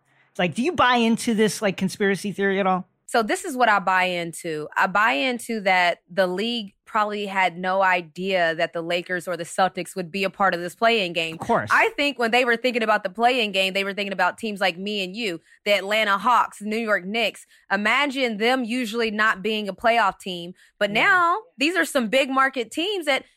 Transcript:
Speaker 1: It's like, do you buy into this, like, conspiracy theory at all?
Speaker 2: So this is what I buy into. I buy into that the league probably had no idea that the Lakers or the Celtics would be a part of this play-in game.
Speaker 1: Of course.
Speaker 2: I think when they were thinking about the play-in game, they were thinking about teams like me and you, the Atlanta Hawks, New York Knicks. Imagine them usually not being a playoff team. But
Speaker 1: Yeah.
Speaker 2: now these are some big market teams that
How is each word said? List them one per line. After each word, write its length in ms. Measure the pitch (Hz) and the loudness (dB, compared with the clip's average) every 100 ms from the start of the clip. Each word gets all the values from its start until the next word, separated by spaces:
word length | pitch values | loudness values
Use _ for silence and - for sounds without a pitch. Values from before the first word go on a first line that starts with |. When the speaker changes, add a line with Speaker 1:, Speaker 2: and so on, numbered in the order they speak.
| _ _ _ | _ _ _
Speaker 1:
It's 80 | - | -2
like, 160 | 180 | -2
do 80 | 208 | 0
you 100 | 294 | -2
buy 240 | 311 - 247 | 2 4 4
into 360 | 226 226 - | 2 2 0
this, 300 | 214 220 - | 2 2 2
like, 140 | 208 185 | -2 -2
conspiracy 560 | 190 - 202 196 208 | -2 0 0 0 -4
theory 280 | 185 196 190 | -2 0 2
at 60 | 190 | 2
all? 200 | 185 - _ - | 0 -4 _ -2
Speaker 2:
So 180 | 240 | 0
this 200 | 220 370 | 0 -2
is 120 | 381 254 | -4 0
what 120 | 233 | 2
I 120 | 202 | 2
buy 240 | 185 185 | 2 2
into. 640 | 185 175 170 - 170 151 151 - | 2 -2 -6 -8 -8 -6 -4 0
I 100 | 190 | 0
buy 260 | 196 220 | 2 2
into 480 | 277 262 240 - 226 | 2 -2 -4 -4 -4
that 360 | 190 185 175 165 - | 2 4 2 0 -4
the 200 | 175 185 | 0 0
league 460 | 185 226 240 196 - | 0 -4 -4 -8 -14
probably 420 | - 220 208 208 202 | -6 -2 0 -2 -4
had 320 | 196 185 170 | 0 0 0
no 240 | 185 190 | -2 2
idea 720 | 185 180 165 170 190 185 165 | 4 2 -2 -6 -2 2 2
that 180 | 160 165 | 0 -2
the 100 | 170 | -4
Lakers 440 | 165 175 170 180 185 | -4 -4 -2 -6 -4
or 100 | 170 | -6
the 60 | |
Celtics 540 | 170 - 185 185 170 190 | -4 0 0 0 -8 -8
would 160 | 170 | -6
be 100 | 196 | -4
a 80 | 190 | -4
part 240 | - 196 | 0 0
of 60 | 170 | 0
this 160 | 175 - | -4 0
play-in 360 | 233 233 180 | 2 2 0
game. 220 | 170 165 | -4 -4
Speaker 1:
Of 60 | 165 | -4
course. 300 | - 208 107 | -2 0 2
Speaker 2:
I 160 | 247 440 370 | 2 2 0
think 240 | 285 254 | -2 -2
when 100 | 226 | 0
they 140 | 240 | 2
were 120 | 247 233 | 2 0
thinking 280 | 254 233 | 0 0
about 180 | 220 214 | 0 0
the 80 | 196 | -2
play-in 400 | 196 240 254 214 | 0 2 2 0
game, 220 | 190 190 | 0 0
they 100 | 190 | 0
were 120 | 196 | -2
thinking 180 | 196 202 | -4 -4
about 260 | 190 180 - | 0 0 -2
teams 220 | 220 196 | -6 -2
like 180 | 190 170 | -2 -2
me 240 | 202 208 | -6 -6
and 140 | 180 208 | -6 -6
you, 240 | 220 165 _ _ | -6 -6 _ _
the 80 | 208 | 0
Atlanta 460 | 202 190 214 214 196 | 0 2 0 2 2
Hawks, 440 | 226 226 - - | 4 4 2 -4
New 140 | 208 220 | -6 -4
York 280 | 226 196 | 0 0
Knicks. 420 | 185 226 214 - - _ - | 0 -2 -2 -4 -16 _ -4
Imagine 680 | 196 214 254 285 262 254 202 | -2 0 0 0 -2 -2 0
them 260 | 226 262 | 0 0
usually 480 | 220 254 226 233 226 | 0 -4 -4 -2 -2
not 320 | 208 220 190 | 0 0 0
being 260 | 208 214 202 | -2 -4 -4
a 60 | |
playoff 460 | 185 226 233 202 - | -2 2 4 2 0
team. 340 | 196 175 170 - _ - | -6 -10 -10 -16 _ -4
But 120 | 208 | -2
Speaker 1:
Yeah. 120 | 214 | 2
Speaker 2:
now 360 | 370 359 339 349 - - | 4 4 4 0 -4 -4
these 180 | 294 359 | -2 0
are 80 | |
some 240 | 311 269 220 | 0 0 0
big 220 | 262 277 | 0 2
market 400 | 262 269 262 220 | 2 0 0 -6
teams 360 | - 359 403 302 | -4 -4 -2 -2
that 180 | 269 - | -2 -4